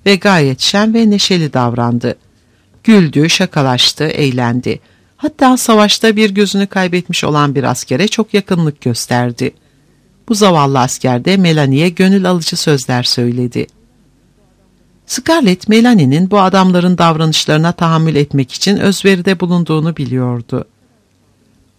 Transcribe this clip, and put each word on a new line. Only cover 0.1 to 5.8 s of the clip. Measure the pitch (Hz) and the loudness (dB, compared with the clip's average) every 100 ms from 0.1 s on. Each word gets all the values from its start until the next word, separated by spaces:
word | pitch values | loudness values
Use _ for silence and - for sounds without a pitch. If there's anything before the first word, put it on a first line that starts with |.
| 196 | 0
gayet | 208 185 139 127 | 2 2 2 0
şen | - 196 220 | -2 0 0
ve | 226 226 | 2 2
neşeli | 202 - 180 151 | 2 0 0 0
davrandı. | 127 120 120 120 120 120 - _ _ _ _ _ _ | 0 -2 0 -2 -2 -4 -6 _ _ _ _ _ _
Güldü, | - 214 165 139 160 | 2 4 4 0 0
şakalaştı, | - 180 - 135 123 - - | 0 -2 -2 0 0 -2 -2
eğlendi. | 156 - 143 127 120 120 - - - _ _ _ | -4 -2 -2 -2 -2 -2 -4 -8 -10 _ _ _
Hatta | 294 - 262 254 | -10 0 2 2
savaşta | - 220 | 2 2